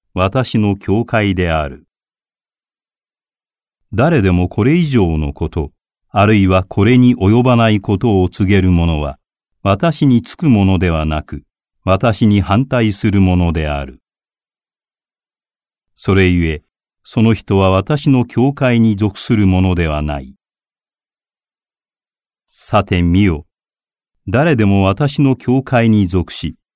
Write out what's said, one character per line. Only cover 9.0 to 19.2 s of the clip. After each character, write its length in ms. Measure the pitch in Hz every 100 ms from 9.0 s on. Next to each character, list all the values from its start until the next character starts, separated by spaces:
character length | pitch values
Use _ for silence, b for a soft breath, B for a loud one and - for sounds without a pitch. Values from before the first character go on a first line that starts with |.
は、 180 | 73 - _ _ _ _
私 420 | 101 101 170 -
に 160 | 147 120
つ 160 | - -
く 140 | 165
も 160 | 110 98
の 120 | 95
で 120 | 90
は 160 | 80 78
な 160 | 76
く、 220 | - 71 - _ _ _
私 420 | - 95 123 107 110
に 160 | 101
反 240 | 87 104 135
対 260 | 127 113
す 180 | 101 113
る 120 | 98
も 140 | 95 90
の 180 | 85
で 140 | 80 78
あ 140 | 73
る。 200 | 67 - _ _ _ _ _ _ _ _ _ _ _ _ _ _ _ _ _ _ _ -
そ 140 | -
れ 140 | 95 92
ゆ 180 | 90 82
え、 160 | 73 - _ _ _
そ 200 | - -
の 120 | 113
人 240 | 110 - 98
は 120 | 95
私 380 | 95 101 151 147
の 160 | 135
教 280 | 120 - 131
会 260 | 143 135 120
に 160 | 113
属 240 | 101 104
す 160 | -